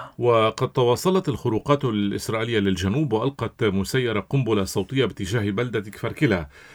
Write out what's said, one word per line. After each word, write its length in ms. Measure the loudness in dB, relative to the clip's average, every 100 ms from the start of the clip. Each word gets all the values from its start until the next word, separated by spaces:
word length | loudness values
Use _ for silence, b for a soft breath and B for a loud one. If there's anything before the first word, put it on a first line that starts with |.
| -12 -2
وقد 500 | 2 4 2 0 -2
تواصلت 600 | 2 2 2 2 2 0
الخروقات 560 | -2 -2 -2 0 0
الإسرائيلية 720 | 2 0 0 -2 -4 -4 0 2
للجنوب، 540 | 2 2 0 0 0
وألقت 520 | 0 -2 -4 -6 -2
مسيرة 560 | 0 0 0 -2 0 -2
قنبلة 440 | -2 0 2 0
صوتية 400 | 0 -4 -2 0
باتجاه 460 | 0 -2 -4 -2 0
بلدة 300 | -2 -2 -4
كفر 320 | -6 -8 -8
كلا، 360 | 0 2 2 -2 B B